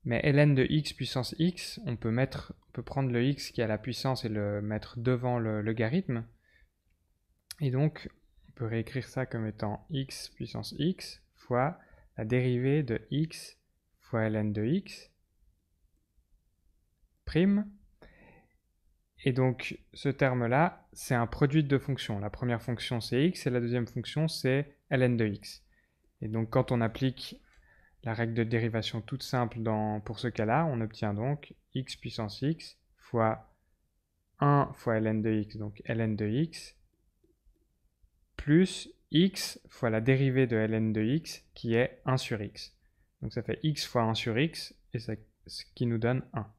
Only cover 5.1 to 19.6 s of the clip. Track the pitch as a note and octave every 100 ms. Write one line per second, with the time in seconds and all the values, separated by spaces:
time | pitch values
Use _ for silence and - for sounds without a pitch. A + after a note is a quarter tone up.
5.1 | B2 B2 B2 A2 G#2+ G#2 A2+ A2 E3+ F#3+
6.1 | A#2 A2+ _ _ _ _ _ _ _ _
7.1 | _ _ _ _ - C#3+ B2+ D3+ - -
8.1 | _ _ _ - - A2+ A2+ A2+ C3 -
9.1 | - B2+ A#2 A2 G#2+ G#2 G#2 - D3+ C3+
10.1 | - - - B2 A#2 - - D#3 F#3 -
11.1 | - _ _ - B2 C#3 F3+ - - _
12.1 | - A2 B2 B2+ B2 C3 D3 B2+ A2+ -
13.1 | C#3 D#3+ - - _ _ _ _ _ -
14.1 | A#2 A2 G#2+ G#2+ G#2 A2 F#3 - - -
15.1 | _ _ _ _ _ _ _ _ _ _
16.1 | _ _ _ _ _ _ _ _ _ _
17.1 | _ - D#3+ F#3+ G3+ G#3 - - _ -
18.1 | - - - _ _ _ _ _ _ _
19.1 | _ C3+ B2 C3 B2